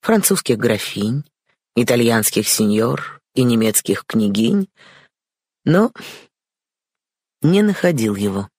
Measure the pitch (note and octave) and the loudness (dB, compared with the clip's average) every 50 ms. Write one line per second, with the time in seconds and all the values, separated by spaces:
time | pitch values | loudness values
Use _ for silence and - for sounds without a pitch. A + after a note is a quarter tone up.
0 | _ - A3+ G#3+ F#3+ - G3+ F3+ - - B2 G#2+ A2 A#2+ A2 G2+ - - - G2+ | _ 2 0 2 2 0 -2 -2 0 -2 -2 0 0 -2 -2 -2 -4 -8 -6 -4
1 | G2+ G#2+ A#2+ C#3+ D3 _ _ _ _ _ _ _ _ _ _ - A#2+ A2 B2 A#2+ | -4 -4 -4 -4 -6 _ _ _ _ _ _ _ _ _ _ -2 0 2 2 2
2 | A#2+ A#2 A#2 A2+ G#2+ - - A2+ G#2+ - - - G#2+ G#2 G#2 G#2+ A2 A#2+ C3+ C#3 | 2 2 2 0 0 0 -2 -2 -4 -4 -2 -2 0 0 2 0 0 -2 -2 -6
3 | - - - - _ _ _ - B2+ B2 A#2 A2+ A2 A2 G#2 - - - F#2+ - | -8 -12 -18 -20 _ _ _ 0 2 2 2 2 2 0 0 -2 -2 -2 -4 -4
4 | - _ - A2+ G#2+ G2+ G2 G#2 A2 A#2 G3+ G3+ F#3+ - _ _ - - - - | -4 _ -2 0 0 0 0 2 2 2 2 0 -2 -2 _ _ -20 -20 -20 -20
5 | _ _ _ _ _ _ _ _ _ _ _ _ _ - D#3 F3+ G#3+ B3 _ - | _ _ _ _ _ _ _ _ _ _ _ _ _ 2 2 2 2 2 _ -8
6 | - - - - - _ _ _ _ _ _ _ _ _ _ _ _ _ _ _ | -20 -20 -20 -20 -20 _ _ _ _ _ _ _ _ _ _ _ _ _ _ _
7 | _ _ _ _ _ _ _ _ - D3+ F3 G3 G#3+ G#3 G3 - - F3+ E3+ C#3 | _ _ _ _ _ _ _ _ 0 2 2 4 4 2 0 0 0 0 0 2
8 | A2+ A2 G#2 G2 G#2 G2+ F#2+ G2 G2 G2+ _ | 0 -2 -2 -2 -2 -2 -2 -4 -6 -8 _